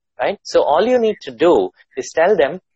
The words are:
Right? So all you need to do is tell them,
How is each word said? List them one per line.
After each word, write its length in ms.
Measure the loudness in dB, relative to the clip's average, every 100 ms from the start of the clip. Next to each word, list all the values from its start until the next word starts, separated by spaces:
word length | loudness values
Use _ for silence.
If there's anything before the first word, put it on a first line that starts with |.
| _ -6
Right? 200 | -6 -6
So 220 | -2 0
all 200 | 2 2
you 140 | 2 0
need 180 | 0 -4
to 80 | -10
do 400 | 0 2 2 0 -8 _ -12
is 140 | -8
tell 240 | 0 0 2
them, 240 | 0 -4 _